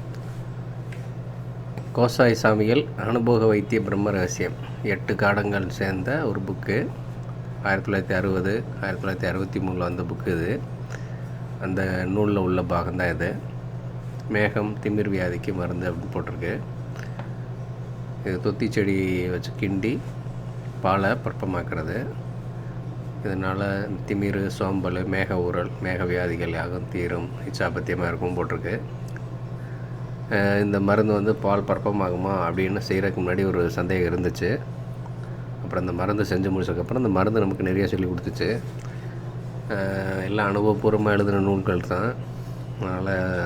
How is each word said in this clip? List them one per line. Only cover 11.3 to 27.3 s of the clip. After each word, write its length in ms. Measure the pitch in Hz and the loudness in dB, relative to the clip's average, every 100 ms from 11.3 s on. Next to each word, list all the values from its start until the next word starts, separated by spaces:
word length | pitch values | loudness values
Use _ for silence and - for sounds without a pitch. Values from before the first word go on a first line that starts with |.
| - - - | -8 -8 -6
அந்த 440 | 95 92 95 92 90 | -2 0 0 0 0
நூல்ல 300 | 101 104 101 | 2 4 4
உள்ள 260 | 92 92 | 4 2
பாகம்தான் 520 | 85 87 85 87 90 | 2 0 0 0 0
இது. 220 | 80 87 - - - - - - - - - - | 0 -2 -2 -6 -8 -8 -8 -8 -8 -8 -8 0
மேகம் 460 | 107 104 110 104 104 | 2 4 2 -2 -2
திமிர் 260 | 107 107 101 | 0 0 2
வியாதிக்கு 440 | 95 90 87 104 | 2 0 -2 -2
மருந்து 380 | 92 87 87 90 | -2 -2 -2 -2
அப்படின்னு 220 | 85 85 | -2 -4
போட்டிருக்கு. 460 | 90 - - 85 110 - - - - - - - - - - - - - - - - 98 | -4 -4 -4 -4 -4 -6 -8 -8 -8 -8 -8 -8 -8 -8 -8 -8 -8 -8 -8 -8 -6 -4
இது 140 | 90 107 | 0 0
தொத்தி 200 | 98 110 | 0 0
செடி 580 | 110 101 95 92 92 90 | 2 2 2 2 0 0
வச்சு 220 | 90 - - | -2 -4 -2
கிண்டி 400 | 101 95 110 139 - - - - - - - - | -2 0 0 -2 -6 -8 -8 -8 -8 -8 -8 -2
பாலை 280 | 92 98 98 | 2 4 4
பற்பமாக்குறது. 960 | 123 - - 95 90 85 85 78 104 139 - - - - - - - - - - - | 0 -2 -4 -2 -2 -2 -4 -4 -4 -4 -6 -8 -8 -8 -8 -8 -8 -8 -8 -8 -6
இதனால 640 | 104 95 95 95 101 98 104 95 - | -4 -2 0 0 0 0 -2 -4 -2
திமிரு, 400 | 101 101 98 95 | 0 0 0 0
சோம்பல், 600 | - 95 95 92 92 92 | 0 0 2 0 0 0
மேக 280 | 95 95 92 | 0 2 2
ஊறல், 340 | 87 87 90 - | 2 0 -2 -2
மேக 240 | 92 92 90 | -2 0 0
வியாதிகள் 440 | 90 90 82 85 | 2 0 0 -2
யாவும் 380 | 82 85 90 87 | -2 -2 -4 -4
தீரும், 380 | 92 87 87 85 | -2 -2 -2 -4